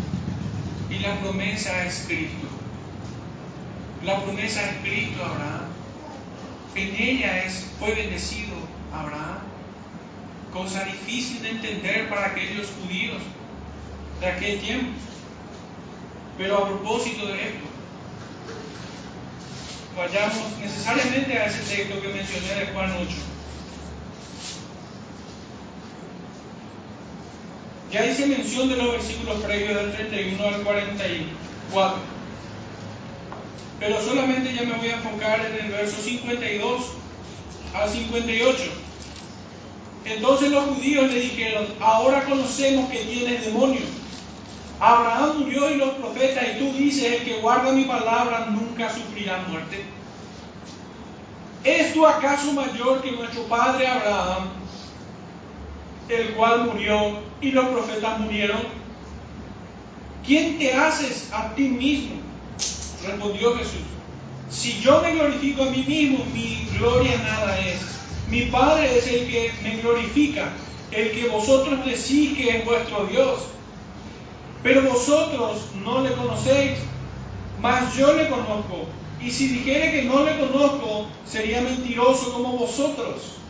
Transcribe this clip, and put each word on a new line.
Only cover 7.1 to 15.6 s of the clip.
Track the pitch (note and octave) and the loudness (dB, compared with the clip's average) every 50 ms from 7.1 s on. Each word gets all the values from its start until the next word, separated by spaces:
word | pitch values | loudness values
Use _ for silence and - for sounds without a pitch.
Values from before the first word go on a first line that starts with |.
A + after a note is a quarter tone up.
| C4 C4 A3 G3 F#3 F#3 F#3 | 2 2 2 0 0 0 -2
es, | F#3 F#3 - - - - - | -2 -4 -6 -8 -10 -8 -6
fue | G#3+ G#3+ A3 | -2 -2 0
bendecido | A3 G#3+ G3 F3+ E3+ - - - - G#3+ G#3+ F#3+ E3 D#3+ - - - - - - | 0 -2 -4 -4 -4 -4 -6 -6 -6 -8 -8 -8 -8 -10 -10 -12 -12 -12 -10 -8
Abraham. | D#3 D3+ D3 D3 D3+ D3+ D#3 F#3 G3 - - - - - - - - - - - - - - - - - - - - - - - | -8 -8 -6 -6 -8 -8 -8 -8 -10 -10 -12 -12 -14 -14 -14 -14 -16 -16 -14 -14 -14 -14 -14 -14 -14 -14 -14 -14 -14 -12 -10 -6
Cosa | F#3 F#3 F#3+ - G3 G3 | -6 -6 -4 -4 -4 -4
difícil | F#3+ - - - - A#3 B3+ B3+ - - - A3+ | -4 -6 -8 -8 -6 -4 -4 -4 -4 -6 -6 -6
de | A3+ | -6
entender | A3+ A3 A3 G#3+ G3+ F3+ - F#3+ G#3 A3 A3 - | -6 -4 -4 -4 -6 -4 -2 0 0 0 0 -2
para | G#3 G3+ G3 | -2 -2 -2
aquellos | F#3+ F#3 F#3+ F#3 F#3 G#3 G#3 G3+ - - - | -2 -2 -2 -4 -4 -4 -6 -6 -8 -8 -8
judíos | F#3 F3 F3+ F3+ - - - - - - - - - - - - - - - - - - - - - - - - | -8 -6 -4 -4 -4 -4 -6 -6 -8 -10 -12 -14 -14 -14 -14 -14 -14 -12 -12 -12 -12 -12 -12 -12 -12 -12 -8 -4
de | F3+ | -2
aquel | F#3 F3+ - G3 G#3 G3+ G3 | -2 -2 -2 -2 -2 -2 -2
tiempo. | - - A3+ C4 B3 - - - - - - - - - - - - - - - | -2 -2 -2 -2 -2 -4 -4 -8 -10 -12 -14 -14 -14 -14 -14 -14 -14 -14 -14 -14